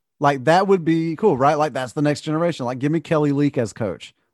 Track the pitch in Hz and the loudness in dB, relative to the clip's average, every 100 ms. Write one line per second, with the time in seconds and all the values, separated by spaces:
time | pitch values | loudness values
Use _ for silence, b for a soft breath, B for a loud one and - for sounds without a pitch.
0 | _ - 143 139 123 170 196 196 156 165 | _ -2 0 0 2 2 4 2 2 0
1 | 165 160 214 135 139 156 151 127 127 156 | -2 0 0 2 2 2 0 -2 -6 -2
2 | 147 147 - 156 170 160 123 131 143 165 | 0 -2 -4 -2 -2 -2 -6 -4 -2 -2
3 | - 160 147 139 147 143 113 - 107 82 | 0 0 0 0 0 0 -4 -4 -6 -6
4 | - _ _ | -14 _ _